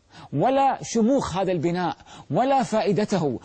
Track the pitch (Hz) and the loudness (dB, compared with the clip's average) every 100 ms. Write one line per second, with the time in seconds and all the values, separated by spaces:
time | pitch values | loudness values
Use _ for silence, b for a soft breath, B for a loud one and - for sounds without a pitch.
0 | _ B B 139 226 269 269 - - 226 | _ B B 0 2 4 2 0 -2 0
1 | 220 277 147 175 190 180 165 175 170 - | 2 2 0 -2 -2 -2 -2 -2 -4 -6
2 | B B - 156 262 269 202 220 208 202 | B B -4 0 2 2 0 0 0 0
3 | 214 190 147 113 | 0 0 0 -4